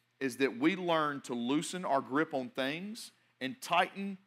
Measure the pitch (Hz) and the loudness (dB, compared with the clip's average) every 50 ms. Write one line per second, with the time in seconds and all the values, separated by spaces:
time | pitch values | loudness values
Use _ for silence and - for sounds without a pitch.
0 | _ _ _ - 135 131 113 110 135 127 117 117 135 170 190 185 180 175 165 160 | _ _ _ -4 -4 -2 0 2 2 2 2 4 2 2 2 2 2 2 2 2
1 | 151 147 143 135 - - 123 120 117 123 143 156 - - - 180 185 - 139 135 | 2 0 -2 -4 -6 -4 -4 -2 0 2 2 0 0 -2 -6 -4 0 2 2 2
2 | 123 117 131 151 160 156 147 135 127 117 - 135 131 135 151 170 190 208 226 - | 2 2 2 2 2 2 0 -4 -4 -4 -4 -2 -2 -2 -2 -4 -6 -10 -10 -12
3 | - - _ _ _ _ _ - 127 131 120 - - - 170 175 185 - - 196 | -14 -16 _ _ _ _ _ -8 -6 -6 -6 -6 -4 2 4 4 4 2 0 -6
4 | 196 196 190 - _ | -8 -8 -8 -10 _